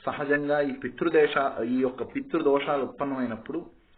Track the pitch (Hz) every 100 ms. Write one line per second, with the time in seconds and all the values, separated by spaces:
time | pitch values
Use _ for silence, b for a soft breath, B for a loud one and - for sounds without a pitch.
0 | - 135 143 143 143 147 143 127 123 -
1 | 170 160 147 147 135 - 113 127 131 127
2 | 117 139 135 170 143 139 143 143 123 -
3 | 139 131 123 110 - 156 - - b